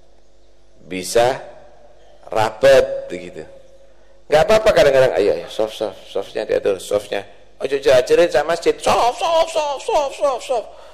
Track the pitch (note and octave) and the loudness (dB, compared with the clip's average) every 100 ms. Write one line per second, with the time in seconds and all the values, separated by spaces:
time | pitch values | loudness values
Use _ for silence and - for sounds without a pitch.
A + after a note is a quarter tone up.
0 | - - - - - - - - E2+ F#2 | -20 -20 -20 -20 -20 -20 -20 -20 -14 -12
1 | F2+ A#2 A#2+ C3+ - - - - - - | -2 2 2 0 -10 -20 -20 -20 -20 -20
2 | - - - A2 A2 - C3+ C3 - - | -20 -20 -8 -2 -2 2 4 6 4 -4
3 | - F2+ F2+ - - - - - - - | -10 -12 -14 -16 -18 -20 -20 -20 -20 -20
4 | - - - D3+ - A3 A3 E3+ C#3+ C3+ | -20 -18 0 2 4 2 4 4 6 6
5 | C3 E2+ G2+ E2 E2+ - G#2+ - G#2+ F#2 | 4 2 2 0 -4 -6 -6 -4 -8 -8
6 | - G2 G2 - G#2+ G2 G#2 F#2+ - G#2 | -12 -10 -8 -8 -4 -2 -2 -4 -4 -4
7 | - G2+ G2 - - - C3+ C#3 C#3 B2+ | -4 -10 -10 -18 -20 -10 -6 -2 2 2
8 | B2 D#3 E3+ D3+ D#3 E3+ D#3+ D3 - A3+ | 4 2 4 2 -2 -2 -2 0 0 0
9 | - - E4+ E4 E4 D#4+ D4 C4+ - E4+ | 0 -2 0 0 0 -2 -4 -6 -2 -2
10 | C4+ C4+ C#4+ A#3+ - A#3+ - - - | -2 -2 -2 -2 -4 -4 -6 -16 -20